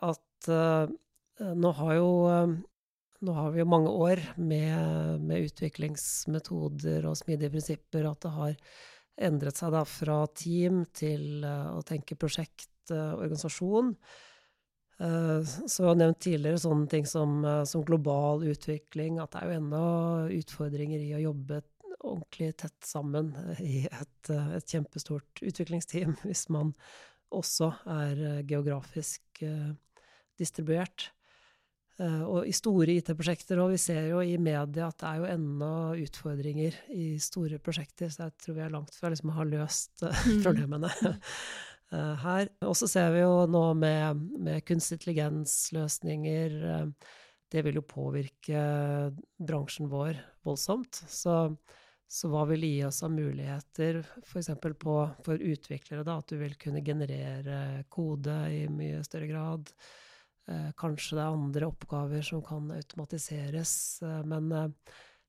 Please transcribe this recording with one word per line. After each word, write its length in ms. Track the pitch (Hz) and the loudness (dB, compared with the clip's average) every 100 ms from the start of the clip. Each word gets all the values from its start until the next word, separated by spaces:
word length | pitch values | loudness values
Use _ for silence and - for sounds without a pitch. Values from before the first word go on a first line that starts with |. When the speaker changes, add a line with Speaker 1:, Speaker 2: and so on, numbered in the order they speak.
| 175 | -2
Speaker 1:
at, 380 | 160 _ _ - | -4 _ _ 2
eh, 1040 | 165 165 160 156 330 _ _ _ - 196 170 | 4 6 4 2 -2 _ _ _ -8 -2 4
nå 140 | 170 143 | 4 4
har 160 | 156 160 | 4 6
jo, 140 | 175 175 175 | 6 6 6
eh, 240 | 175 175 165 - _ _ _ _ _ | 6 4 2 -6 _ _ _ _ _
nå 140 | 190 160 | -2 0
har 180 | 151 | 2
vi 80 | 165 | 2
jo 60 | 170 | 6
mange 200 | 165 160 | 6 6
år 320 | 202 170 185 151 - | 6 4 4 0 -2
med, 840 | 165 151 156 160 160 160 156 156 | 0 2 2 2 2 2 0 0
med 240 | 156 165 156 | 0 0 0
utviklingsmetoder 1600 | - 151 - 151 147 - - - 156 - 170 151 147 156 156 156 | -2 -4 -2 -4 -4 -4 -4 -2 -2 -2 -4 -2 -2 0 0 0
og 100 | 156 | -2
smidige 360 | - 151 147 | -2 -2 0
prinsipper, 560 | 156 151 151 _ 160 151 | -2 -4 -6 _ -2 -2
at 100 | 147 170 | -2 -6
det 80 | |
har 240 | 156 147 151 - - - - _ - 185 | -2 -2 -4 -10 -20 -20 -20 _ -2 0
endret 260 | 147 143 - | 2 0 -2
seg 160 | 170 | 0
da 120 | 156 147 | 2 0
fra 300 | - 151 151 151 | -2 0 2 0
team 560 | - 165 175 175 185 165 | -2 -2 2 4 2 0
til, 520 | - 151 147 147 147 | -2 -2 -2 -2 -4
eh, 260 | 147 143 143 | -4 -4 -4
å 80 | 165 - | -6 -4
tenke 320 | 156 - - | -6 -6 -4
prosjekt, 500 | 156 - 156 - - _ - | -2 -2 -6 -10 -20 _ -6
eh, 240 | 160 156 | -2 -2
organisasjon. 800 | 160 156 151 156 - 180 220 247 196 - - - - _ _ _ _ _ - | -2 -2 -2 -4 -2 2 4 4 0 -10 -20 -20 -20 _ _ _ _ _ -4
Eh, 400 | 170 165 165 156 | -2 0 2 2
så 360 | 156 143 320 - | 0 -4 -4 4
jeg 80 | 175 | 6
har 80 | 170 | 8
nevnt 240 | 165 165 | 8 6
tidligere 400 | 180 156 151 170 | 2 2 2 2
sånne 280 | 160 151 147 | 4 2 4
ting 140 | 156 143 | 2 2
som, 300 | 165 147 147 | 2 2 2
eh, 200 | 147 147 | 2 2
som 200 | 143 165 | 0 0
global 600 | 151 165 143 143 147 151 | 2 4 4 2 2 2
utvikling, 760 | 160 147 - 151 - 156 160 165 | 0 -2 -4 -6 -6 -4 -2 -2
at 120 | 156 | -4
det 100 | - | -6
er 60 | 175 | -4
jo 120 | 165 | -2
ennå 260 | 147 151 170 170 170 165 160 180 | -2 0 2 2 2 0 0 -2
utfordringer 640 | - - 147 143 147 151 | -4 -6 -4 -2 -2 -2
i 140 | 147 151 | -2 0
å 80 | 156 | 0
jobbe 300 | 143 135 147 - _ 415 370 | -2 -4 -6 -8 _ -14 -10
ordentlig 540 | 269 175 - - 160 156 | -6 -6 -8 -4 -4 -4
tett 240 | 156 - | -12 -12
sammen, 500 | - 151 143 147 156 139 175 | -10 -6 -2 -2 -2 -4 -8
eh, 120 | 170 | -6
i 240 | 175 135 135 | -2 -2 -2
et, 440 | - - _ - | -6 -12 _ -4
eh, 260 | 147 147 165 | -2 -2 -4
et 100 | - | -4
kjempestort 760 | 160 143 147 - 147 - - | -4 -4 -8 -6 -8 -8 -8
utviklingsteam, 760 | - - 160 170 - 170 160 - | -6 -4 -4 -4 -4 -2 -2 -2
<laughs> 60 | |
hvis 240 | - - - | -4 -4 -2
man 240 | 156 151 - - - - _ _ | 0 0 -2 -12 -20 -20 _ _
også 380 | 190 - - 160 - - | -4 -2 0 0 0 -4
er, 320 | 156 147 143 | -2 0 0
eh, 240 | 151 147 | -2 -2
geografisk, 800 | 143 147 143 139 - 160 151 - _ - | -2 0 0 -2 -6 -6 -6 -8 _ -8
eh, 300 | 156 156 147 151 _ _ _ _ _ - | -6 -4 -4 -8 _ _ _ _ _ -6
distribuert. 720 | 165 - 156 165 185 - - - _ _ _ _ _ _ _ - | -4 -2 0 0 0 -6 -12 -12 _ _ _ _ _ _ _ -4
Eh, 240 | 175 160 | -2 0
og 240 | 165 175 - | 0 0 0
i 60 | |
store 440 | - 226 190 160 175 | 0 4 6 6 4
I 40 | |
T-prosjekter, 580 | 165 156 165 165 - 180 | 2 -2 -2 -2 0 2
og 80 | 185 | 4
vi 80 | 185 | 4
ser 300 | - 160 156 | 2 0 0
jo 100 | 175 | 2
i 160 | 175 175 | 2 2
media 520 | 165 147 147 147 165 | 2 2 0 -2 -4
at 100 | - | -4
det 100 | 165 | -6
er 80 | 156 | -2
jo 100 | 180 | -2
ennå 420 | 170 147 143 147 160 160 165 | -2 -2 -2 -2 -2 -2 -2
utfordringer 720 | 143 - 156 143 147 147 160 - - | -6 -6 -6 -4 -2 0 0 -2 -6
i 280 | 214 160 151 | -4 -2 -2
store 400 | - 190 156 151 | -4 -2 -4 -2
prosjekter, 520 | - 160 143 - 170 | -4 -4 -6 -8 -8
så 160 | 147 165 | -6 -10
jeg 100 | - | -10
tror 160 | - 156 | -8 -6
vi 80 | 160 | -4
er 40 | |
langt 240 | 156 147 | -6 -8
fra 140 | - 170 | -6 -2
liksom 220 | 156 156 | -2 -2
å 80 | 156 | 0
ha 60 | |
løst, 580 | 156 151 151 - - - | 0 0 0 -4 -6 -6
eh, 80 | 170 | -2
<laughs> 160 | - 247 | 2 4
Speaker 2:
Mhm. 160 | 214 | 6
Speaker 1:
problemene, 480 | 185 214 143 147 170 | 6 4 2 -2 -2
<laughs> 320 | - 220 104 - - - - - - _ | 0 0 0 -8 -10 -10 -12 -14 -18 _
eh, 220 | 165 151 147 | -4 -2 -2
her. 320 | 160 185 202 - | 0 0 0 -2
Og 120 | - | 0
så 140 | - 208 | 2 2
ser 240 | 190 170 | 4 6
vi 80 | 170 | 6
jo 260 | 180 180 175 | 6 8 6
nå 300 | 170 165 160 | 6 6 6
med, 400 | 156 156 151 147 165 302 | 4 4 2 0 -2 -4
med 260 | 165 156 - | -2 -2 0
kunstig 320 | 170 - 165 | 0 0 -4
intelligens-løsninger, 1600 | - 156 151 151 151 - - 160 151 - 165 151 156 156 160 151 165 | -2 0 0 0 0 -2 0 -2 -2 -2 -2 -2 0 0 0 -2 -2
eh, 120 | 160 151 147 - - - _ _ | -2 -2 -6 -16 -20 -20 _ _
det 100 | 160 | 0
vil 100 | 151 151 | 0 0
jo 60 | |
påvirke 840 | 143 139 135 139 139 - - 151 147 147 143 143 143 139 - - | -4 -6 -4 -2 -4 -8 -4 0 2 0 0 0 -2 -6 -14 -8
bransjen 500 | 160 156 143 - 147 | -4 -2 -4 -4 -4
vår 280 | 139 151 147 - _ | -2 -2 -4 -10 _
voldsomt. 600 | - 143 - 226 240 - 160 | -4 -2 -2 -2 -4 -12 -12
Så, 480 | - 175 165 160 156 _ - - _ _ | -4 2 4 2 -2 _ -20 -20 _ _
så 200 | - 165 | -6 -2
hva 180 | 151 151 | 2 2
vil 120 | 160 | 2
det 100 | 160 | 2
gi 120 | 143 | 0
oss 180 | 139 - | 0 -2
av 100 | 160 | -2
muligheter, 880 | 156 147 139 139 139 - - 160 165 156 - | 0 -2 -2 -4 -6 -8 -2 0 0 -6 -16
for 160 | - 180 | -10 -8
eksempel 340 | 165 143 160 | -6 -4 -6
på, 220 | 151 156 151 151 143 | -4 0 2 0 -2
for 140 | - 160 | -2 -2
utviklere 680 | - 147 - 139 - 151 | 0 -4 -6 -10 -8 -8
da, 140 | 151 160 | -4 -6
at 100 | - | -6
du 100 | 151 | -6
vil 160 | 147 143 | -6 -6
kunne 260 | 151 143 | -6 -4
generere 1000 | 143 151 143 135 135 135 139 139 139 135 139 | -2 -2 -2 -4 -6 -6 -6 -6 -4 -6 -8
kode 460 | - 160 147 139 151 156 | -4 -2 -2 -2 -2 -2
i 140 | 151 151 | -2 -2
mye 360 | 151 151 151 | -4 -4 -6
større 240 | 151 160 151 | -6 -8 -6
grad. 440 | 156 160 160 147 - - - - - _ _ - | -4 -4 -6 -8 -18 -20 -20 -20 -20 _ _ -8
Eh, 240 | 165 151 - | -6 -6 -4
kanskje 380 | 165 147 - 151 | -4 -4 -4 -2
det 60 | |
er 140 | 156 156 | -2 0
andre 320 | 143 143 156 | 0 0 -2
oppgaver 540 | - - 147 143 151 151 | -4 -6 -6 -2 -4 -4
som 160 | 160 | -6
kan 300 | - 151 151 | -6 -8 -6
automatiseres, 1300 | 160 143 - 147 165 - 151 143 156 165 - - - | -8 -10 -10 -8 -8 -6 -6 -4 -4 -2 -2 -4 -6
eh, 200 | 165 156 156 | -6 -6 -4
men, 240 | 156 160 | -2 -2
eh, 420 | 156 156 147 - - - _ | -2 -2 -6 -18 -20 -20 _